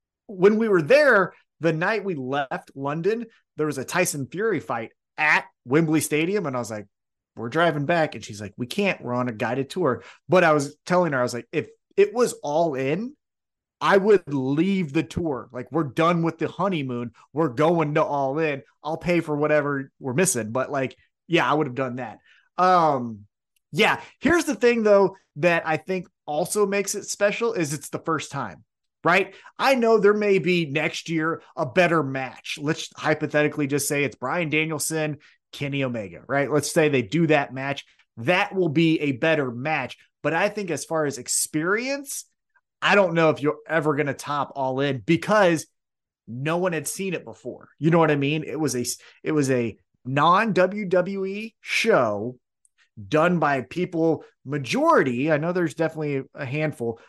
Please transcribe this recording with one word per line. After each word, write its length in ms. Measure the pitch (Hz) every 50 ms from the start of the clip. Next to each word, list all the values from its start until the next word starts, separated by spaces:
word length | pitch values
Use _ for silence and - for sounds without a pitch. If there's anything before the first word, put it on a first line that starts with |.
| _ _ _ _ _
When 300 | - 202 180 175 208 220
we 120 | 214 233 214
were 140 | 196 170 147
there, 500 | 151 262 302 302 269 226 196 180 - - _ _ _ _ -
the 140 | 151 165 160
night 320 | 156 180 202 226 208 185
we 80 | 202 170
left 560 | 135 127 127 135 143 139 127 170 175 - - -
London, 500 | 135 135 139 151 165 165 196 226 240 226 226 _ _ _ _ _
there 80 | 151 156
was 140 | 151 131 131
a 40 | 127
Tyson 440 | - - 180 180 - - 143 131
Fury 320 | - - 180 220 226 185 131
fight 320 | - - 123 117 113 - _ _ _ _ _
at 280 | - 156 151 165 190 - - _ _ -
Wembley 380 | 120 135 160 165 151 160 156
Stadium, 440 | - - 151 151 165 180 202 214 170
and 100 | 139 131
I 40 | 123
was 100 | 117 110
like, 160 | 110 107 98 _ _ _ _ _ _ _ _ _ -
"We're 140 | 110 113 120
driving 380 | 147 160 175 170 151 147 143
back." 260 | 147 175 165 156 - -
And 100 | 113 -
she's 160 | - 107 101
like, 140 | 107 92 -
"We 120 | - 127
can't, 340 | 123 - 196 202 190 - -
we're 140 | 139 123 123
on 120 | 123 123
a 60 | 123 110
guided 380 | 107 123 113 127 135 131 -
tour." 320 | - 185 170 131 117 - - - - _ _ -
But 140 | 170 185 175
I 100 | 160 151
was 220 | 147 139 143 - _ -
telling 280 | - 180 180 180 160 139
her, 60 | 127
I 40 | 123
was 100 | 117 120
like, 140 | 120 - _
"If 160 | - 151 139 - - _ _ _ _
it 160 | 190 208 - 208
was 200 | 247 240 170 - - -
All 320 | 147 147 160 170 165 135
In, 400 | 131 131 135 156 185 233 269 302 _ _ _ _ _ _ _ _ _ _ _ _ -
I 160 | 143 160 196
would 360 | 202 185 220 208 196 - 143 143
leave 600 | 135 127 135 143 156 175 196 196 190 175 139 135
the 100 | 165 151
tour. 460 | - - 175 175 156 131 117 - -
Like, 200 | 117 127 120 -
we're 120 | 135 165 156
done 380 | 131 - - 160 170 180 165 165
with 140 | 165 160
the 100 | - 160
honeymoon. 640 | - - - 185 202 185 151 139 127 123 120 120 117 - _ _ _ -
We're 160 | 147 165 147
going 460 | 117 156 151 165 175 165 156 147 151
to 80 | 160 147
All 340 | - 143 139 139 135 139 160
In. 240 | 160 151 139 135 - _ _ _ -
I'll 140 | 151 160
pay 220 | 156 - 175 175 165
for 140 | 156 156 151
whatever 560 | 143 151 151 151 151 139 143 143 135 139 - _ -
we're 140 | 143 131 120
missing." 380 | 160 185 175 - 117 107 107
But, 200 | 117 127 131 -
like, 260 | 143 135 135 127 - _ _ _ _ _ _
yeah, 220 | - 165 165 131 123
I 40 | 147
would 140 | 151 151
have 80 | 131 120
done 200 | 139 131 123 120
that. 240 | 127 123 107 98 - _ _ _ _ _ _ _
Um, 680 | - 180 185 185 175 160 151 139 123 120 117 110 101 104 _ _ _ _ _ _ _ _ _
yeah, 300 | - 165 214 175 135 - - - _ _
here's 260 | - 285 349 339 -
the 100 | 302 247
thing, 280 | - 254 240 240 233 214
though, 320 | 208 202 202 196 185 - - _ _ -
that 280 | 147 165 175 170 165 -
I 120 | 160 156
think 300 | 151 - 180 190 185 170 - _ _ _
also 400 | 151 151 156 180 175 - 214 208
makes 300 | 196 202 202 196 - 208
it 100 | 196 -
special 480 | - - - 202 208 202 - 233 233 -
is 200 | 175 165 139 151
it's 160 | 120 - -
the 100 | - -
first 320 | - 165 160 139 - -
time, 320 | - 139 120 95 78 - _ _ _ _ _ _ _ _ -
right? 320 | 165 175 196 190 - - - - - - -
I 160 | 233 269 269
know 220 | 247 226 226 226
there 160 | 214 185 202 208
may 260 | 208 208 202 196 185
be 260 | 143 180 180 175 165
next 440 | 139 139 156 151 170 - - - 160
year 320 | 165 156 156 165 160 - - - -
a 80 | - 160
better 360 | 127 107 180 175 160 170 160
match. 560 | 139 135 135 135 131 120 - - - - - 151
Let's 280 | 143 147 160 156 - - -
hypothetically 720 | - - 156 156 151 156 143 - 151 151 147 151 151 147
just 200 | 131 143 139 139
say 160 | - 147 143 143
it's 120 | 120 -
Bryan 340 | - 123 131 160 180 170 147
Danielson, 680 | 151 156 156 160 156 139 - - 160 160 156 151 143 147 _ _ _ _ _ _
Kenny 320 | - - 143 139 143 139 135
Omega, 380 | 123 120 113 101 90 85 65 -
right? 240 | - 135 139 143 117
Let's 200 | 147 147 - -
say 180 | - 175 156 151
they 120 | 139 127
do 260 | 113 98 143 170 165
that 260 | 147 151 143 139 110 127
match. 320 | 131 135 139 139 - - _ _ _ _ _ _
That 380 | 117 113 147 180 190 202 - 196
will 140 | 190 175 160
be 300 | 135 170 165 160 160 160
a 100 | 151 143
better 400 | 131 113 160 165 160 147 135 127
match. 460 | 117 120 131 156 156 143 127 - - - _ _ _ _ -
But 100 | 147 160
I 160 | 165 202 208
think 220 | 208 214 202 170
as 140 | 151 139 -
far 200 | - 165 160 151
as 120 | 143 117
experience, 1080 | 123 123 - - - - - - 151 160 180 208 226 247 269 277 285 277 - - - - _ _ _ _ _ _ _ _ _ _ -
I 140 | - 160 190
don't 180 | 202 190 170 165
know 160 | 165 165 156
if 120 | 147 -
you're 180 | 139 151 147 - -
ever 280 | - 156 165 147 156 139
gonna 180 | 139 151 143 127
top 380 | - - 143 147 143 131 - -
All 240 | 139 135 131 131 135
In 220 | 139 143 131 120 104
because 600 | 165 165 165 - 180 214 214 196 175 165 147 - _ _ _ _ _ _ _ _ _ _ _ _
no 300 | - 117 123 139 156 170
one 160 | 180 185 185 165
had 140 | 151 139
seen 260 | - - - 196 190 165
it 100 | - -
before. 460 | 113 110 - - 123 - - - - _ -
You 100 | 143 165
know 100 | 165 170
what 120 | 160 151
I 40 | 151
mean? 280 | 143 139 143 156 160 151
It 160 | - 120 151
was 160 | 156 131 123
a, 100 | 123 120 - - - - - - _ -
it 80 | 156
was 180 | 156 151 139 131
a 280 | 131 123 117 110 - _ _ _ _ _ -
non-W 840 | 127 135 143 151 170 180 202 226 226 160 185 185 190 208 214 214
W 400 | 175 185 180 175 196 196 196 190
E 300 | 190 196 208 226 226 _ _
show 760 | - - - - - 226 196 147 123 107 104 101 110 127 127 _ _ _ _ _ _ _ _ _ _ _ _ 110 101 95
done 300 | 151 151 160 175 180 165
by 220 | 156 143 139 131
people, 600 | 123 - - 170 180 180 170 160 165 165 147 - - - _ _ -
majority, 840 | 131 147 143 131 117 175 262 311 339 311 226 156 135 120 120 143 160
I 60 | 156
know 140 | 143 156 175
there's 220 | 180 185 175 151 -
definitely 500 | - 160 156 160 156 151 147 139 135 135 - -
a 120 | 147 143
handful, 540 | 123 143 151 156 151 143 - 120 117 113 - -